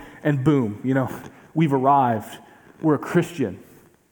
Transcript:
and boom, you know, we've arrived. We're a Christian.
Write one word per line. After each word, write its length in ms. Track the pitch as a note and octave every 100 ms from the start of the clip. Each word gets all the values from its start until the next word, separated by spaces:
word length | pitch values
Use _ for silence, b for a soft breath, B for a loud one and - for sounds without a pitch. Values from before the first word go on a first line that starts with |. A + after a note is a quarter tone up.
| B B
and 220 | D3+ C#3+
boom, 360 | C3 C#3+ A2+ G2+
you 100 | B2+
know, 140 | C3+ B2 - - B B
we've 180 | D#3 D#3+
arrived. 680 | C#3 C3 C#3 B2+ A2 G#2 - B B B _
We're 140 | D#3+
a 40 | C#3
Christian. 640 | - F3 E3 - A2+ F#2 - - _ _ _